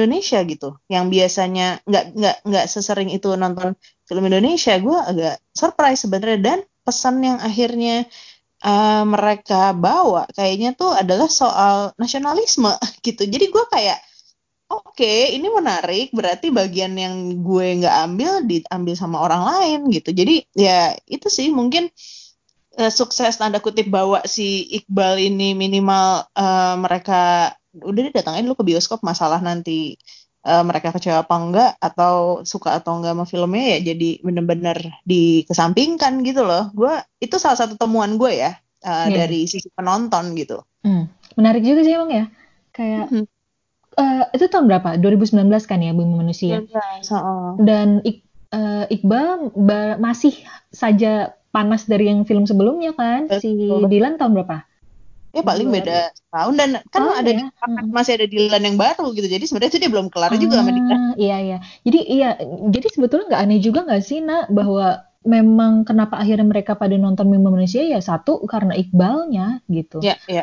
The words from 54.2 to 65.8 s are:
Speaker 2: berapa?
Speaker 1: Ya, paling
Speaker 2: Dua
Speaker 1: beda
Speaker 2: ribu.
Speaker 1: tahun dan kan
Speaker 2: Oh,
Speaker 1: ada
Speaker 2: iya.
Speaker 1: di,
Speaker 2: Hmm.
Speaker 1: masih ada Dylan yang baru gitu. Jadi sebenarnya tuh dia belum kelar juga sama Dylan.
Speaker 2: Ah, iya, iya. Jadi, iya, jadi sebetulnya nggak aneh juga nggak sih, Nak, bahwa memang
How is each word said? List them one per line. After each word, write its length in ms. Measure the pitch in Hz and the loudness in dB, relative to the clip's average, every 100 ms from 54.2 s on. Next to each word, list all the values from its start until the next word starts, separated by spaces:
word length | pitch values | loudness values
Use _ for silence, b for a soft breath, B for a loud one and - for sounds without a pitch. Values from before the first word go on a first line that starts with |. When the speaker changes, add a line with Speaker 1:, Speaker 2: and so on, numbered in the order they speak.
| 254 202 | 2 2
Speaker 2:
berapa? 240 | 180 156 - _ _ - - - - | 0 -8 -12 _ _ -20 -20 -20 -10
Speaker 1:
Ya, 160 | 311 | -4
paling 240 | 320 180 254 | 0 0 0
Speaker 2:
Dua 80 | 202 | 0
Speaker 1:
beda 220 | 165 175 170 | 0 -2 -2
Speaker 2:
ribu. 240 | - _ | -6 _
Speaker 1:
tahun 220 | 165 196 285 | -4 0 0
dan 140 | 277 247 - | 0 -2 -4
kan 140 | 370 | -2
Speaker 2:
Oh, 80 | 302 | 0
Speaker 1:
ada 180 | 359 233 | 0 0
Speaker 2:
iya. 60 | 226 | 0
Speaker 1:
di, 60 | 262 - | -2 -8
Speaker 2:
Hmm. 340 | 240 226 220 | -6 -6 -4
Speaker 1:
masih 200 | 240 240 226 | -2 0 0
ada 100 | 214 | 0
Dylan 360 | 208 208 208 | 0 2 2
yang 120 | 208 202 | 2 2
baru 260 | 226 339 294 | 2 0 -4
gitu. 160 | 214 196 | -4 -2
Jadi 160 | 185 | -2
sebenarnya 280 | 320 220 247 | -4 -2 0
tuh 60 | 330 | 0
dia 80 | 349 | 0
belum 160 | 214 190 | 0 -2
kelar 240 | 175 175 | -2 0
juga 200 | 220 - 226 | 2 2 4
sama 140 | - | 2
Dylan. 240 | - - - | 2 2 0
Speaker 2:
Ah, 140 | - 247 | 0 0
iya, 160 | 202 196 | 0 0
iya. 200 | 190 185 B B | -4 -6 B B
Jadi, 140 | 240 330 - | 2 2 2
iya, 200 | 269 262 - 135 - 214 | 0 0 -2 -8 -4 0
jadi 180 | 214 440 | 0 0
sebetulnya 360 | 302 247 302 415 | 0 0 0 0
nggak 140 | 202 | 0
aneh 140 | 202 208 | 2 2
juga 200 | 214 254 | 2 0
nggak 180 | 349 202 | 0 -2
sih, 160 | 196 302 | -2 -4
Nak, 280 | 320 330 - | -2 -2 0
bahwa 380 | 202 202 196 190 - - _ | 0 2 0 0 -2 -6 _
memang 640 | 226 226 220 220 226 220 | 2 4 6 6 4 4